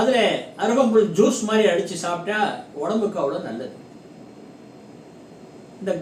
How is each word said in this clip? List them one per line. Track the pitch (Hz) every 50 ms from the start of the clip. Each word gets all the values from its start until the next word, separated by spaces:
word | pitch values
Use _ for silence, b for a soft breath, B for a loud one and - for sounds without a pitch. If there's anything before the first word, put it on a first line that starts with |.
அதுல | 226 262 254 233 202 180 - - - - - 175 196
அருகம்புல் | 226 240 269 247 220 220 220 202 165 165 202
ஜூஸ் | 226 247 - - 214 214
மாதிரி | 220 214 214 180
அடிச்சு | 170 170 - - 170 - 175
சாப்பிட்டா | 175 175 165 165 196 214 214 202 - - - - - 139 143
உடம்புக்கு | 156 185 220 226 208 - - 170
அவ்வளவு | 139 139 - - - 113
நல்லது. | 113 117 - - - - - - - - - - - - - - - - - - - - - - - - - - - - - - - - - - - - - - - - - - - -
இந்த | 190 190 175 165